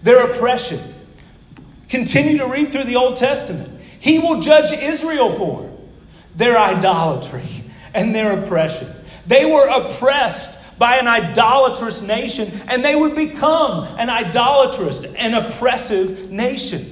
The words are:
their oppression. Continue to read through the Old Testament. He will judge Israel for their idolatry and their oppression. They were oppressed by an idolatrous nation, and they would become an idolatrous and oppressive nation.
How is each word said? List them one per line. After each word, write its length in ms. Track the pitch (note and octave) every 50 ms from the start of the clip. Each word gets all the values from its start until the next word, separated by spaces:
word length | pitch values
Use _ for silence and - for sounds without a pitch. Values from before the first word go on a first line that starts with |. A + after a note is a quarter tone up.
| -
their 260 | G3 A#4+ B4+ B4+ -
oppression. 520 | - A#3+ - B3 B3 A#3+ - - - - - - - - - - - - - - - - - - - - - - - - - -
Continue 520 | - B3+ A#3 - - C#4 C#4+ D4+ D4+ D4
to 80 | C4+ B3+
read 260 | B3+ C#4 D4+ C#4+ -
through 100 | C4+ C4+
the 140 | A#3 B3 B3
Old 180 | B3+ B3+ B3
Testament. 540 | - B3 C4 C#4+ C4+ - - F#3 D#3+ - - - - - - - -
He 200 | - C4+ D#4 D#4+
will 220 | D#4+ E4+ D#4+ B3
judge 300 | - - D4+ D#4 D4+ D4+
Israel 600 | D4+ - C4+ D4 D#4+ D4+ D#4 D#4+ D#4+ D4 B3 G#3
for 400 | D#3+ - G3 E3+ - - - - - - - - - - - - - - - - -
their 220 | E3 A3+ B3 A#3+ A3+
idolatry 880 | G#3+ G3 F#3+ F3+ F#3+ F#3+ F3+ E3 E3 D#3+ C#3+ B2+ - - - B2+ - - - - - - - - - - -
and 200 | - G3 A3 -
their 300 | A3 A3 G#3+ G3+ F#3 -
oppression. 460 | - F3+ E3 D#3+ D#3 - - - - - - - - - - - E3+
They 180 | A#3+ C4+ D4
were 220 | D#4 D#4 D4 C#4 C4+
oppressed 920 | C4+ C4 - - - - A#3+ C4 C#4 D4 C4 G#3+ - - - - - - - - - -
by 180 | A#3 A#3+ B3 C4
an 100 | B3+ A#3+
idolatrous 920 | A#3 A3+ F#3+ E3 C#3 A3 A3+ A3 B3 C#4 C4 B3+ A#3+ - A#3 A3+ - -
nation, 500 | - G3 G#3+ A#3 B3+ - - C4+ A3 G3 E3+ G3+ - -
and 160 | B3 B3+ B3+
they 120 | D4 D4
would 200 | D4+ D4+ D4+ D4
become 720 | D#4 D#4 D4+ - - - D4+ D#4 E4 D#4 C4+ - E3+ - - - -
an 120 | A3+ A#3
idolatrous 920 | B3 A#3 A3+ F3 D#3+ A#3+ A#3+ B3 C#4+ C#4 C4 B3+ - - F#3+ D3+ C3+ - - - -
and 180 | - A#3 A3+ A3+
oppressive 960 | A3+ - - - - A#3+ B3+ A#3+ A#3 - - G#3+ F#3 F#3+ F#3+ F#3 - - -
nation. 540 | F#3+ G3 A#3 B3+ C#4 - - - - C3+ G#2 -